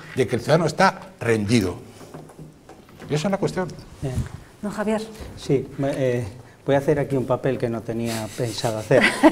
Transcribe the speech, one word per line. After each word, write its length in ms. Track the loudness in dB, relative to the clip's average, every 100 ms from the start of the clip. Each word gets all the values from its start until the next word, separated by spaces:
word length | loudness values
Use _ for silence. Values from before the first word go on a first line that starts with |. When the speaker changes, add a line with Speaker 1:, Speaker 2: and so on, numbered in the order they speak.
| -8 -2
Speaker 1:
de 100 | 0
que 100 | 0
el 40 |
ciudadano 240 | 2 4
está 480 | 4 4 4 2 -14 -6
rendido. 540 | 0 0 4 4 4 -4 -14 -20 -18 -18 -18 -20 -20 -20 -20 -20 -20 -16 -4
Y 40 |
esa 140 | -2 0
es 40 |
la 60 | 0
cuestión. 300 | 0 -2 -4 -8 -18 -8
Speaker 2:
Bien. 140 | -4 -4 -6 -10 -20 -10
Speaker 3:
Don 100 | -8
Javier. 300 | -4 -2 -2 -4 -12 -14 -10
Speaker 2:
Sí, 300 | 0 0 0 -4
me, 140 | -2
eh, 300 | 0 0 0 -4 -10 -20 -10
voy 120 | 0 2
a 20 |
hacer 220 | 4 2
aquí 160 | 2 -2
un 100 | 0
papel 320 | 0 0 -2
que 100 | -2
no 140 | -4
tenía 460 | -6 -4 -4 -4 -6 -4
pensado 420 | -4 -2 -4 -2
hacer. 240 | 4 6 6 6 6